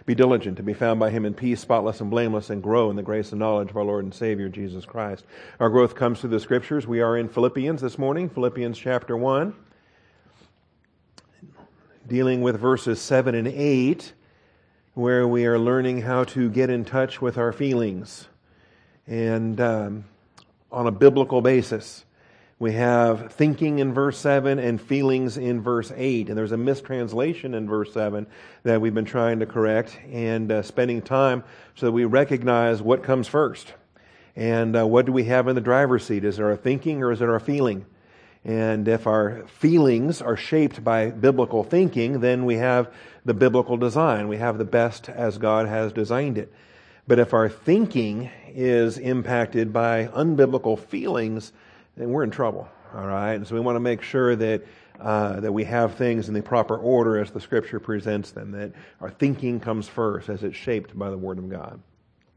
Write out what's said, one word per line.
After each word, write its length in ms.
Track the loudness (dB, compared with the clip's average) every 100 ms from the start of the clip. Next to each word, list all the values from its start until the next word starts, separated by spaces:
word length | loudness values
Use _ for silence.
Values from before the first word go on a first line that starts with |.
| -2
be 80 |
diligent 420 | 4 6 4 0 -6
to 60 |
be 100 | -6
found 260 | -2 0 2
by 120 | 0
him 160 | 0 -4
in 80 |
peace, 260 | -4 -4 -4
spotless 400 | 0 0 0 -4
and 80 | -4
blameless, 400 | -2 0 -2 -6
and 140 | -6
grow 260 | 0 2 2
in 80 | -2
the 60 |
grace 300 | -4 -4 -4
and 60 | -2
knowledge 300 | 0 0 -2
of 80 | -4
our 80 |
Lord 180 | -2 -2
and 120 | -6
Savior, 340 | -6 -4 -4 -6
Jesus 380 | -8 -10 -10 -12
Christ. 400 | -10 -8 -10 -16 -20 -14 0
Our 80 | 4
growth 260 | 6 4
comes 260 | 2 -2 -2
through 100 | -2
the 100 | -2
Scriptures. 460 | 0 -2 0 -6 -2
We 160 | 0
are 160 | 2 0
in 100 | -2
Philippians 540 | 0 0 0 -4 -4
this 160 | -4 -4
morning, 320 | -2 -2 -4
Philippians 480 | -2 -4 -2 -6 -6
chapter 360 | -2 -2 -2
one, 380 | -2 0 0 -2 -8 _ _ _ _ _ _ _ _ _ _ _ _ _ _ _ _ _ _ -20 -20 -20 _ _ _ -4
dealing 320 | 0 0 2
with 180 | 0 0
verses 400 | 2 2 0 -4
seven 360 | 0 2 2
and 120 | 0 -2
eight, 680 | -2 2 2 2 -2 -6 -20 _ _ _ _ _ _ _
where 340 | -4 2 2 2
we 160 | 2
are 140 | 2 2
learning 420 | 2 2 0 -2
how 240 | -2 0
to 240 | 0 0 0
get 220 | 0 0
in 160 | 0 -2
touch 340 | -2 -2 -2
with 160 | -4 -2
our 160 | -2
feelings 760 | -2 -2 0 -2 -4 -12 -18 -20 _ _ _ _ _ _ _ -8
and, 540 | -4 -2 0 -2 0
um, 440 | 0 0 -4 -8 -14 _ _ _ _ _ -12
on 140 | -2 -2
a 40 |
biblical 520 | 6 6 6 2 2
basis. 640 | 4 4 0 -6 -10 -20 _ _ _ _ _ -6
We 140 | -4
have 600 | 0 2 4 4 2 -4
thinking 460 | 0 0 2 -2 0
in 160 | 0
verse 240 | 0 -2 -2
seven 400 | 0 2 2 0
and 200 | 0 -2
feelings 600 | -2 0 2 0 -2 -4
in 240 | -4 -4
verse 280 | -2 -4 -4 -6
eight. 320 | -2 -2 -2
And 80 | -4
there's 160 | -4
a 60 | -2
mistranslation 960 | -2 -2 -4 -6 -4 -2 -2 -4 -6
in 120 | -6 -4
verse 240 | -4 -4
seven 320 | -4 -4 -4 -10 -16 -20 -6
that 180 | 0 2
we've 100 | 2
been 140 | 0 -2
trying 320 | 0 0 0
to 60 | -2
correct 520 | 0 2 2 -2 -10 -12
and, 400 | -6 -4 -2 -2
uh, 80 | -2
spending 400 | -2 -2 0 -2
time 420 | -2 2 2 0 -6 -20 -20
so 120 | -4 0
that 60 |
we 120 | 2
recognize 800 | 4 4 2 0 2 2 4 2
what 200 | 2 0
comes 260 | 2 -2 0
first. 440 | 0 0 -2 -18 -20 _ _ _ _ _ -6
And, 400 | 0 0 2 2
uh, 100 | 4
what 200 | 4 4
do 60 |
we 120 | 2
have 240 | 2 2 2
in 60 |
the 80 | 0
driver's 420 | 2 4 4 2
seat? 180 | 0 -2
Is 160 | -2 0
it 40 |
our 120 | 0
thinking 480 | 0 0 -2 -2 -2
or 100 | 0
is 100 | 0
it 80 | 2
our 100 | 0
feeling? 460 | 0 0 0 -2 -10 _ _ _ -20 _
And 420 | -4 0 0 0 2
if 180 | 2 2
our 400 | 2 2 -4 -14
feelings 760 | -2 4 6 6 4 0 -2
are 160 | -4 -4
shaped 480 | 0 0 0 0
by 280 | 0 2 0
biblical 520 | 2 2 4 2 0
thinking, 560 | 0 2 2 0 -2 0
then 240 | 0 2
we 120 | 0 0
have 360 | 2 2 0 -6 -20 -8
the 80 | -2
biblical 460 | 4 4 4 2 0
design. 500 | 0 2 2 2 -2
We 80 | -2
have 220 | -2 -2
the 80 | 0
best 420 | 2 2 -2 -14
as 300 | -4 -4 0
God 280 | 2 2 0
has 280 | -2 -2
designed 420 | -2 -2 -2 -2 -4
it. 160 | -8 -16 -20 -20 -20 -8 2
But 100 | 4
if 140 | 6
our 160 | 4 2
thinking 800 | 0 2 2 2 0 -2 -4 -8 -14 -14
is 500 | -2 2 4 2 0
impacted 720 | -2 -2 0 0 0 0 0
by 360 | 0 2 0 -2
unbiblical 720 | -2 0 4 4 4 0 -2
feelings, 760 | -4 -6 -4 -2 -2 -6 -10 _ -20 -20 _ -10
then 140 | -4
we're 100 | -2
in 80 | -2
trouble. 360 | -2 -2 -4 -12 -18 -18
All 120 | -10 -6
right? 280 | -4 -2
And 120 | -4 -6
so 80 |
we 60 | -4
want 160 | -2 0
to 40 |
make 200 | -2 -4
sure 340 | -2 0 2
that, 280 | 2 0 -2 -4 -20 _ -10
uh, 420 | -2 0 0 -2
that 120 | -4
we 120 | -4
have 320 | -2 0 0 0
things 320 | -2 -2 -2
in 60 |
the 60 | -4
proper 360 | -2 0 0 -2
order 420 | 2 4 4 2
as 120 | -2
the 100 | -8
Scripture 380 | -4 -2 -2 -8
presents 520 | -6 -6 -4 -4 -6
them, 220 | -12 -12
that 200 | -10 -12 -14 -20 -16
our 80 | -12
thinking 500 | -2 -2 0 -4 -4
comes 260 | -4 -6 -6
first 440 | -2 -2 -2 -6
as 120 | -8
it's 140 | -8 -8
shaped 420 | -4 -4 -6 -10
by 120 | -8
the 80 | -8
Word 180 | -8 -8
of 140 | -10
God. 300 | -12 -14 -18 _ _ _ _ _